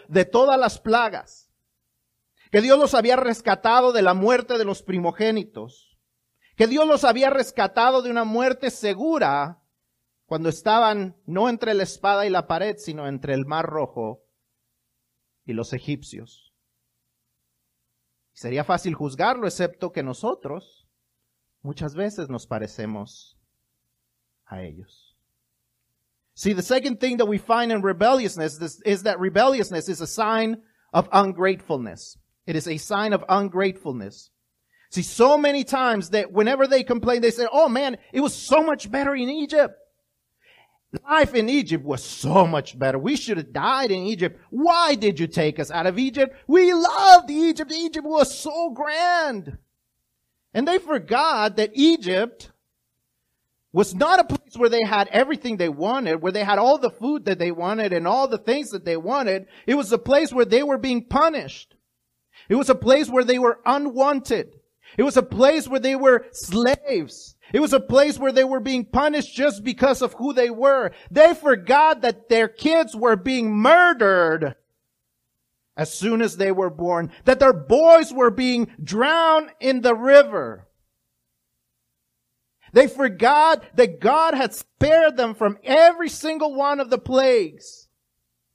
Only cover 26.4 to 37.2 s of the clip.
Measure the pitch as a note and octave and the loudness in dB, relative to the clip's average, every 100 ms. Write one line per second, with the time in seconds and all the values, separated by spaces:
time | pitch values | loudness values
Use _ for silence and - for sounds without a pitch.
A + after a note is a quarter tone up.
26.4 | G3 F#3 F3+ C4 C#4 A#3 B3+ A#3+ G#3 G#3 | -4 -4 -2 -4 -4 -4 -4 -2 -2 -4
27.4 | - A#3 A#3 G#3+ F#3+ F3 A3 C4 G3+ F3 | -2 -2 -2 -2 -4 0 2 2 -2 -6
28.4 | D#3 D3+ D#3+ - G#3+ G3 G#3 F3+ F#3 F#3+ | -8 -8 -14 -6 -4 -2 -4 -4 -2 0
29.4 | C4 C4+ F#3+ E3+ F3 E3+ D#3+ - A3 A3+ | 2 0 -4 -8 -8 -10 -8 -4 -2 -2
30.4 | A3 A3+ _ _ _ E3 F#3 F#3+ G3 E3+ | -2 -6 _ _ _ -2 2 2 2 -2
31.4 | F#3+ F#3 - C#3 A2 - - - _ _ | -4 -4 -6 -8 -8 -14 -20 -20 _ _
32.4 | - D#3 E3+ D#3 - G3+ G#3+ G3+ - G3 | -8 -8 -6 -10 -6 -4 -2 -4 0 -2
33.4 | G3+ F3+ G3 F#3+ D3+ B2 G2+ - _ _ | 0 -2 -4 -4 -10 -10 -12 -18 _ _
34.4 | _ _ _ _ _ F3+ E3+ - B3+ D4 | _ _ _ _ _ -10 -6 2 4 4
35.4 | C#4+ C#4+ - C4+ B3 G#3+ E3+ G#3 F#3+ F#3+ | 2 -2 -4 -2 -2 -2 -4 -4 -2 -2
36.4 | A3 C4+ C4+ C4+ B3+ A#3+ A3+ A#3+ | 0 0 0 0 0 -4 -2 0